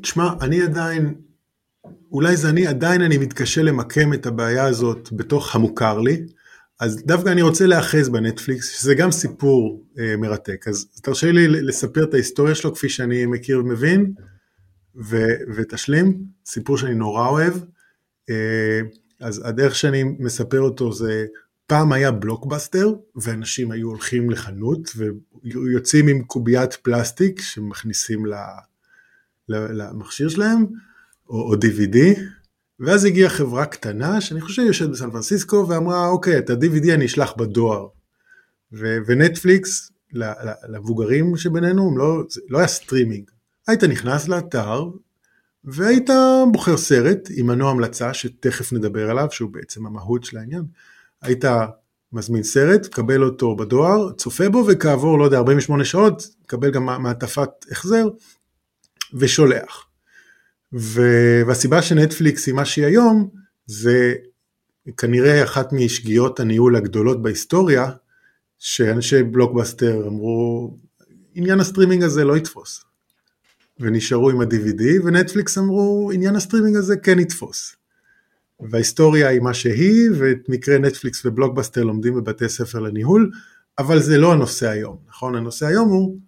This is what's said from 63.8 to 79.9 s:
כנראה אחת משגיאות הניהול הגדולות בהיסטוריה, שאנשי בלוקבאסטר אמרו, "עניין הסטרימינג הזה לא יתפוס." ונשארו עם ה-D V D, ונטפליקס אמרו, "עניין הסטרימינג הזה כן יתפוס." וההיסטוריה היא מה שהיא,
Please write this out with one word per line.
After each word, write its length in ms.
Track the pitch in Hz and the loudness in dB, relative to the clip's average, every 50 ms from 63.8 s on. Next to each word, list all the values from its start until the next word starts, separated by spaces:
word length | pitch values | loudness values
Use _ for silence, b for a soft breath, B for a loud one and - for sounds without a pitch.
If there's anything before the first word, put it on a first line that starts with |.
| 113 120 123 123 123 123 123 - - - _ _ _ _ _ _ _ _ _ _ - 127 117 | 2 2 4 4 4 2 0 -4 -8 -16 _ _ _ _ _ _ _ _ _ _ -20 -18 -8
כנראה 460 | - - 117 120 123 127 147 147 147 131 | -4 -2 0 2 4 4 4 4 4 2
אחת 300 | 113 - 135 131 131 147 | 2 0 -4 -4 -2 -2
משגיאות 640 | 131 123 117 120 - 117 110 107 117 123 139 131 - | 0 0 0 -2 -4 -2 0 2 2 2 2 0 -2
הניהול 360 | 120 110 110 113 123 123 120 | -2 0 2 4 4 4 4
הגדולות 460 | 110 98 101 - 110 107 123 131 117 | 4 2 0 -2 0 0 0 0 0
בהיסטוריה, 720 | 113 110 104 - - - 165 180 190 180 139 123 127 135 135 - _ _ _ _ _ _ _ _ _ _ _ _ | -2 -4 -6 -6 -4 0 0 2 4 4 4 2 2 -2 -6 -12 _ _ _ _ _ _ _ _ _ _ _ _
שאנשי 640 | - - - - 120 107 110 120 120 - 139 135 123 | -10 -6 -2 0 0 2 0 0 0 2 2 2 2
בלוקבאסטר 840 | 113 117 123 123 123 123 120 113 - - - 123 117 110 110 104 | 2 2 2 2 2 2 -2 -2 -4 -2 -2 0 0 0 0 -4
אמרו, 680 | 104 104 107 107 113 113 113 117 117 117 117 120 113 - - _ _ _ _ _ _ _ _ _ _ - | -6 -6 -6 -4 -2 -2 -2 -2 -2 -4 -6 -8 -10 -14 -18 _ _ _ _ _ _ _ _ _ _ -8
"עניין 240 | 175 175 185 190 196 | -4 0 2 2 2
הסטרימינג 440 | 185 190 190 190 190 180 185 180 175 | 2 2 2 4 4 4 4 4 2
הזה 200 | 170 139 151 147 | 2 2 2 2
לא 140 | 139 147 | 2 2
יתפוס." 480 | 156 156 - - - - - - - _ _ _ _ _ _ _ _ _ _ _ _ _ _ _ _ _ _ _ - | 0 0 -4 -10 -16 -18 -18 -18 -20 _ _ _ _ _ _ _ _ _ _ _ _ _ _ _ _ _ _ _ -6
ונשארו 500 | 123 113 113 113 113 - 127 117 127 135 | -2 0 0 0 0 0 2 4 4 4
עם 120 | 127 123 | 4 2
ה-D 100 | 120 113 | 2 0
V 280 | 120 110 104 110 101 98 | 0 0 0 -2 -2 0
D, 40 | 110 131 170 190 170 | 2 2 2 2 2
ונטפליקס 520 | 170 175 180 185 190 - 208 - - - | 2 2 2 2 0 -2 -4 -4 -2 -2
אמרו, 540 | 190 190 196 185 202 202 202 202 208 208 202 | -2 0 0 0 0 0 0 0 0 -2 -2
"עניין 240 | 190 180 185 196 208 | -2 0 0 0 0
הסטרימינג 400 | 208 185 - 226 226 214 214 208 | -2 -2 0 0 2 2 2 2
הזה 220 | 208 190 190 202 | 2 0 0 -2
כן 220 | 196 - 190 185 180 | 0 2 4 4 4
יתפוס." 560 | 175 175 - - - - - - - - - _ _ _ _ _ _ _ _ _ _ _ _ _ _ _ _ - | 2 0 -4 -8 -12 -12 -12 -12 -14 -14 -18 _ _ _ _ _ _ _ _ _ _ _ _ _ _ _ _ -18
וההיסטוריה 680 | - 110 113 113 113 - - - 160 156 151 151 143 | -8 -4 -2 0 0 0 2 4 6 6 6 6 4
היא 140 | 131 131 123 | 4 4 2
מה 120 | 120 123 120 | 2 0 -2
שהיא, 560 | - - 120 107 127 170 196 | -2 -2 0 2 2 4 4